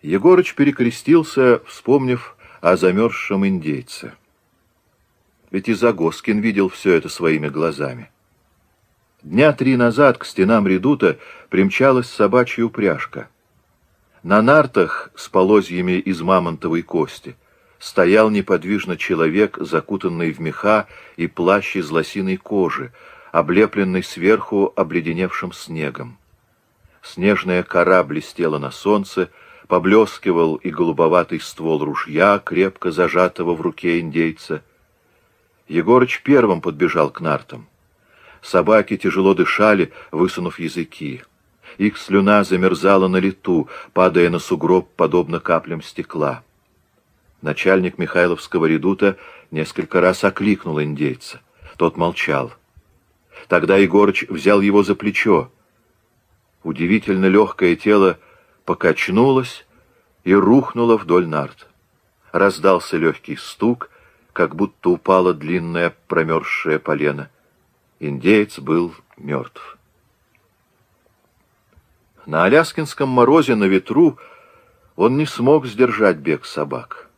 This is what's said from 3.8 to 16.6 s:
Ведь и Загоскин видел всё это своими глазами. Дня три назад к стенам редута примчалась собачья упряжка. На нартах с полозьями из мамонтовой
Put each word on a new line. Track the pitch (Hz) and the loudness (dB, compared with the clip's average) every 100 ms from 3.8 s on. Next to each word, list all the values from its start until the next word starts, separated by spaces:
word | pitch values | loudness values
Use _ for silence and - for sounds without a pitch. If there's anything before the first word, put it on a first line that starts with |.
| 123 - - - _ _ _ _ _ _ _ _ _ _ _ _ _ | -10 -16 -18 -20 _ _ _ _ _ _ _ _ _ _ _ _ _
Ведь | 95 104 | -6 -4
и | |
Загоскин | 104 120 95 82 - - 107 | 0 0 2 -2 -2 -4 -2
видел | 110 98 95 | 0 0 -2
всё | - 98 | -2 2
это | 82 78 | 2 0
своими | - 85 78 76 | -4 -2 0 -4
глазами. | 73 80 71 69 62 - _ _ _ _ _ _ _ _ _ _ _ | -4 -4 -4 -8 -8 -18 _ _ _ _ _ _ _ _ _ _ _
Дня | 73 95 147 | -4 2 2
три | 143 127 127 | 4 0 2
назад | 120 113 143 120 | 2 4 4 2
к | - | -6
стенам | - 95 113 98 | 0 2 2 2
редута | 92 120 147 95 73 - - _ | 0 0 2 0 0 -12 -20 _
примчалась | - 196 - 135 127 120 | 0 0 2 2 2 -2
собачья | - 101 123 120 - | -2 2 2 0 -2
упряжка. | 113 - 101 76 - - - _ _ _ _ _ _ _ _ _ | -6 -2 -2 -2 -8 -14 -18 _ _ _ _ _ _ _ _ _
На | 85 104 | 0 2
нартах | 113 151 139 104 85 - - - | 4 4 2 0 0 -2 -12 -18
с | - | -4
полозьями | 98 92 107 92 90 90 90 | 0 4 4 2 -6 -2 -2
из | 98 87 | -4 -6
мамонтовой | 85 92 85 80 | 0 0 0 -6